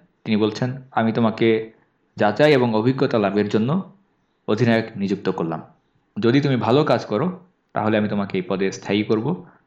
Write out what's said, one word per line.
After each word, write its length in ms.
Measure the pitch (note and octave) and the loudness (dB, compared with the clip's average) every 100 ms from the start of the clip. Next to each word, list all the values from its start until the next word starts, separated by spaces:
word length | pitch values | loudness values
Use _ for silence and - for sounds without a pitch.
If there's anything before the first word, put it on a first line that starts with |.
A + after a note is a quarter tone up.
| _ _ A2+ | _ _ -2
তিনি 120 | G#2+ | 0
বলছেন, 440 | A2 - B2+ C3+ - | 0 0 -6 -6 -6
"আমি 200 | A#2 A2+ | -2 0
তোমাকে 600 | A2 A2+ - A2+ A2 A2 - _ _ _ - | 2 0 2 2 2 -2 -14 _ _ _ -2
যাচাই 360 | G#2 G2+ D3+ | 0 4 4
এবং 220 | C3+ A#2+ G#2+ | 4 4 2
অভিজ্ঞতা 420 | A#2+ C3+ C3 A#2 | 0 0 0 2
লাভের 320 | G2 G2+ G#2 | 0 0 0
জন্য 440 | A2+ A#2 F3+ - - _ _ _ _ - | 0 0 -2 -6 -14 _ _ _ _ -4
অধিনায়ক 380 | A2 A#2 A2+ A2+ G2 | 0 2 2 -2 -6
নিযুক্ত 340 | G2 F#2+ F#2+ | -4 -2 -4
করলাম। 320 | F#2 E2 D#2 - _ _ _ _ - | -4 -4 -6 -12 _ _ _ _ -2
যদি 220 | A2+ C#3 | 2 2
তুমি 140 | C#3+ B2+ | 2 0
ভালো 280 | A2 C#3 | 2 2
কাজ 220 | D3+ A#2 - | 2 0 -2
করো 340 | G#2 F3 F3+ - _ _ | -4 -2 -6 -14 _ _
তাহলে 240 | - G#2+ G#2+ | -4 0 0
আমি 120 | G#2 | 0
তোমাকে 280 | G#2 G2 F#2+ | -2 -4 -6
এই 40 | |
পদে 300 | F2+ F#2+ F#2+ | -4 -2 -4
স্থায়ী 320 | - - G#2 | -4 -4 -2
করব, 420 | G#2+ G#2+ B2+ F3+ - _ | 0 -2 -2 -6 -10 _